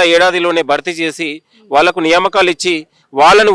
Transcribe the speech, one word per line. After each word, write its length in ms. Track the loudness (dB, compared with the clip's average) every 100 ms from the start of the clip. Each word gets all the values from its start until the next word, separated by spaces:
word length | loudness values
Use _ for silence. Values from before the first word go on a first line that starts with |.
| 2
ఏడాదిలోనే 480 | 4 2 0 -2 -2 -2
భర్తీ 220 | -2 -4 -6
చేసి 300 | -8 -6 -10 -12 _ _ -4
వాళ్లకు 300 | 0 0 0 0
నియామకాలు 440 | 0 0 -2 -2
ఇచ్చి 200 | -2 -4 -6 -10 _ _
వాళ్ళని 380 | 2 4 4 2